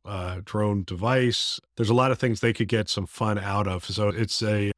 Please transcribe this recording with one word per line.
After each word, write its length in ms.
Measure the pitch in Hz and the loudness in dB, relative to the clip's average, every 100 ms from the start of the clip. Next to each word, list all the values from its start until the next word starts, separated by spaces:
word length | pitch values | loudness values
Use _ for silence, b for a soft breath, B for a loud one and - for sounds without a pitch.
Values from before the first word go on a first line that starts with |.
| - | -10
uh, 340 | 98 90 92 101 | -8 -6 -8 -4
drone 380 | 107 104 101 90 | 0 0 0 -2
device. 720 | 90 113 131 123 110 - - - - | -2 2 4 4 2 -2 -6 -8 -2
There's 140 | 110 | 2
a 40 | |
lot 180 | 120 131 | 4 4
of 80 | 131 | 2
things 200 | 127 107 | 0 0
they 140 | 117 | 0
could 160 | - 104 | 0 0
get 180 | 113 104 | 0 0
some 180 | - 92 | -4 -4
fun 320 | - 110 104 | -4 -2 -2
out 300 | 98 101 95 | -2 0 0
of. 160 | 92 - | -2 -4
So 220 | 98 104 | 0 0
it's 340 | 104 107 - | 0 -2 -2
a, 300 | 107 104 101 | 0 0 0